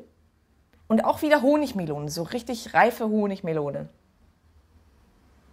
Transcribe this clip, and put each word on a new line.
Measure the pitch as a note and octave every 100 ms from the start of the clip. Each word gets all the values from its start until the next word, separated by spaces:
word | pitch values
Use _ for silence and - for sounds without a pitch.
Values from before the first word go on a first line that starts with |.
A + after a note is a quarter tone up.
| - _ _ _ _ _ _ _ -
und | A3
auch | - -
wieder | D4+ D4
Honigmelone, | B3 D4+ D4 G3 D#3+ D3 D3
so | D#3
richtig | E3 B3 A#3 A#3 -
reife | D#3 G#3+ B3 A3
Honigmelone. | G#3+ G3+ F#3+ E3+ D#3 C#3+ B2 D#3 _ _ _ _ _ _ _ _ _ _ _ _ _ _ _ _